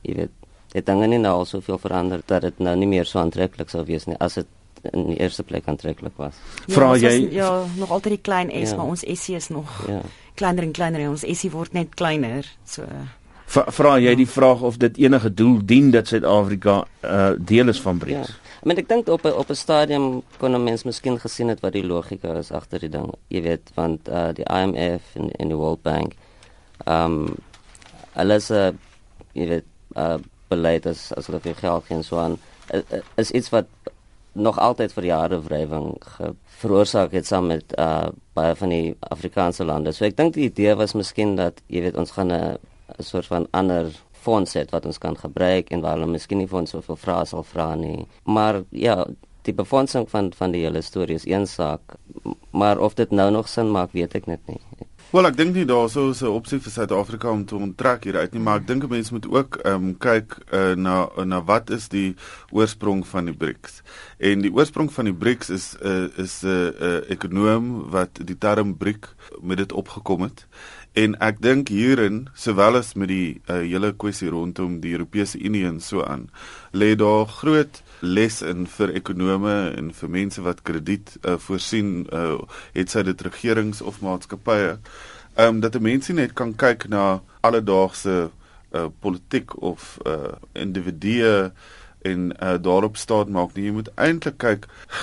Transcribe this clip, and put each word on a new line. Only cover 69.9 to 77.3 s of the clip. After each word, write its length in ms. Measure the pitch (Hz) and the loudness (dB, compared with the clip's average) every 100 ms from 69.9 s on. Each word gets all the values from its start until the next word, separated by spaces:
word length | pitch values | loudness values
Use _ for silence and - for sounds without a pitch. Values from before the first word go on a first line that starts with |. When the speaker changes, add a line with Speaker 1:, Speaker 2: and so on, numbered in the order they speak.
| 107 - 90 | -8 -2 -2
Speaker 4:
het. 240 | 101 - - - - - - | -2 -8 -20 -20 -20 -20 -4
En 260 | 113 107 - | 0 2 2
ek 200 | 110 107 | -2 0
dink 280 | 117 135 139 | 2 2 2
hierin, 600 | 101 123 131 104 107 135 | 2 2 4 2 -2 -10
sowel 420 | - 120 98 104 123 | -8 -2 4 6 6
as 180 | 113 | 0
met 140 | 98 95 | -4 -2
die, 320 | 92 87 - - | 0 -2 -6 -6
eh, 100 | 90 | -4
hele 360 | 85 90 104 | -2 -2 -2
kwessie 360 | 101 104 98 87 | -2 -6 -4 -4
rondom 520 | 82 87 87 92 85 | -4 -4 -4 -6 -4
die 120 | 85 | -6
Europese 460 | 85 85 104 98 - | -6 -4 -2 -4 -4
Unie 260 | 104 104 92 | -2 0 -2
en 140 | 82 | -4
so 220 | - 98 | -6 -4
aan, 260 | 69 69 - - - - - | -4 -6 -12 -18 -20 -20 -6
lê 240 | 95 107 107 | 2 4 6
daar 300 | 107 107 | 4 4
groot 560 | 107 | 2